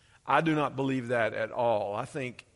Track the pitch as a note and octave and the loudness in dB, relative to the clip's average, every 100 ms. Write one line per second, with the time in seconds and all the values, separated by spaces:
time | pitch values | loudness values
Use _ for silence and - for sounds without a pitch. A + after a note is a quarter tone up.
0 | _ _ - C#3 D#3+ D3+ C3+ B2 C3+ C3 | _ _ 0 2 4 2 0 0 -2 -2
1 | A#2+ A#2+ A2 G#2+ A2 A#2 A#2 G#2+ G2+ G#2 | 0 0 0 0 -4 0 2 2 0 -4
2 | C3+ D3+ B2+ - - | -6 -8 -8 -10 -20